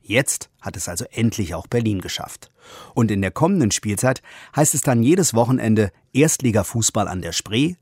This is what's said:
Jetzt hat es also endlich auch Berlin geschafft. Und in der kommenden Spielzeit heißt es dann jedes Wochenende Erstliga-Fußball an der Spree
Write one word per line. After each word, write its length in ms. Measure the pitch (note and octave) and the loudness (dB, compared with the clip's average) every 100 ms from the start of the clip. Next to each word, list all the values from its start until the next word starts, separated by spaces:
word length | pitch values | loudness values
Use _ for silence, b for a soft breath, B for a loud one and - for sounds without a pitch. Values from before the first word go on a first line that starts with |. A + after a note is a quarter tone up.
Jetzt 480 | - A2 C#3 - - _ | 0 0 0 -6 -10 _
hat 160 | - F2+ | -12 -10
es 100 | - | -8
also 180 | F2 - | -8 -8
endlich 420 | - A2+ - F2+ | -2 0 0 -6
auch 140 | E2+ - | -6 -4
Berlin 320 | A#2+ A2 G2 | -2 0 -2
geschafft. 500 | F2 - - - - B B B B - | -6 -10 -10 -14 -20 B B B B 0
Und 160 | A2+ | 0
in 100 | G2+ | 2
der 100 | F#2+ | -2
kommenden 400 | - D#3+ G3 A2+ | 0 0 2 2
Spielzeit 500 | - G#2+ G2+ B2+ C3 B B B - | 0 -4 -2 0 -2 B B B 0
heißt 180 | D3+ | 0
es 80 | C#3+ | 2
dann 220 | - A#2+ | 0 2
jedes 300 | A#2 F#3 E3 | 4 4 2
Wochenende 580 | A2+ A#2 C3 A2+ G#2+ G2+ b _ | 2 2 2 2 2 2 b _
Erstliga-Fußball 920 | C3 D#3+ - B2+ G#2 F#2 A#2 G#2+ A2+ F#2 | 2 2 2 0 0 0 -2 -2 -2 -4
an 140 | F#2 | -4
der 120 | E2 | -6
Spree 420 | - - A2 D#3 F3+ | -8 -4 -2 -2 -4